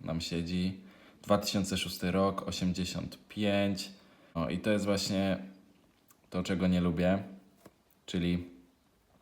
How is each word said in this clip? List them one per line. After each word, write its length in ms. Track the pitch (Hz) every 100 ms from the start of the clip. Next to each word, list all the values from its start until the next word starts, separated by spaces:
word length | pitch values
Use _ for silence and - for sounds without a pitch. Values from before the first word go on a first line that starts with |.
nam 200 | - 82
siedzi. 600 | - 85 85 90 92 95 - - - -
Dwa 160 | - 101
tysiące 400 | - 104 92 92
szósty 320 | - - 92
rok, 380 | 95 98 95 -
osiemdziesiąt 720 | 92 92 87 90 87 82 - -
pięć. 600 | 107 104 101 98 95 - - - - -
O, 140 | 85 73
i 100 | 92
to 120 | 110
jest 140 | 104
właśnie 540 | 101 98 - 98 98 92 - - - _ _ _ _ - _
to, 120 | 92
czego 240 | 90 87 92
nie 140 | 90
lubię. 420 | 87 82 90 98 - - - _ - _ _ _ -
Czyli, 420 | 90 87 87 - - - _ _ _ _ _